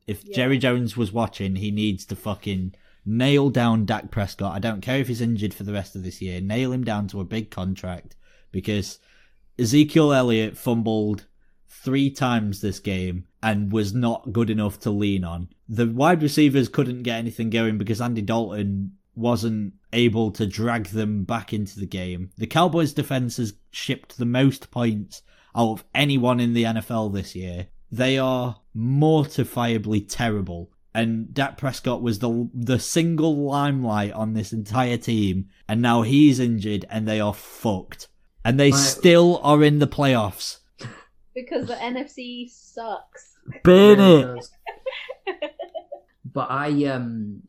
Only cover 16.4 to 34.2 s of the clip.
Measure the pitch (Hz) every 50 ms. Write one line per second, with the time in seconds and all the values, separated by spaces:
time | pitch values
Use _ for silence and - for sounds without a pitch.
16.4 | 151 143 131 139 123 - - - 139 131 123 123 120 120 117 113 117 120 - -
17.4 | 113 113 104 113 113 113 107 104 101 95 110 101 120 120 120 113 101 95 113 117
18.4 | 113 98 98 104 101 101 98 98 98 95 - _ _ _ - 117 113 120 120 107
19.4 | 113 117 110 107 104 98 - _ _ _ - 120 120 120 107 113 113 107 95 -
20.4 | 110 98 92 - 110 120 117 117 104 92 98 110 110 107 107 104 95 - 117 113
21.4 | - - 117 107 104 95 - 101 98 87 - 92 90 90 90 87 92 92 _ -
22.4 | 113 110 - 156 175 180 151 170 160 139 - 147 139 - 147 131 127 117 - -
23.4 | 120 104 98 - _ _ - - - - 131 - - - - - 120 120 120 127
24.4 | 135 135 - - - - - 123 120 117 107 104 104 - - - - _ _ _
25.4 | _ _ - 107 120 110 110 92 - _ - 131 143 143 143 131 120 123 123 120
26.4 | 120 120 117 117 117 113 113 110 104 - 123 113 110 107 98 98 92 - - 92
27.4 | 92 90 87 87 90 - - - - - - 107 127 131 135 135 131 131 131 127
28.4 | 123 123 113 - _ _ - 110 113 123 135 139 151 156 160 156 143 147 - -
29.4 | 123 - - 127 120 120 117 110 104 107 110 104 101 - - - 123 117 107 104
30.4 | 92 87 87 85 87 - _ _ _ _ - 113 117 113 113 113 113 - 123 143
31.4 | 135 139 - - - 135 120 - - 131 120 90 117 120 110 95 120 120 117 120
32.4 | 120 117 - 127 120 110 131 117 - - - 170 165 165 170 156 156 165 151 143
33.4 | 143 139 139 143 143 143 139 135 127 113 104 104 101 101 - -